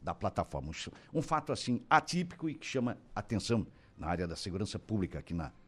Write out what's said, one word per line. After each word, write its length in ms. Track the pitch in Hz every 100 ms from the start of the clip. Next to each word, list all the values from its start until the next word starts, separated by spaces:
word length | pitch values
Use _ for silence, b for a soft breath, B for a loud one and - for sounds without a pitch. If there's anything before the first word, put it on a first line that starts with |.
da 140 | 90
plataforma. 560 | 82 - - 80 71 76
Um, 480 | - - - - 156
um 40 |
fato, 280 | 151 151 -
assim, 320 | 123 - 120 -
atípico 580 | 151 - 175 175 - 156
e 60 |
que 100 | -
chama 320 | - 131 120 - -
atenção 540 | 104 - 104 - 113 - b b b
na 80 | 80
área 180 | 87 85
da 80 |
segurança 440 | 80 98 95 107 -
pública 400 | - 107 90 73
aqui 120 | -
na, 200 | 85 71 -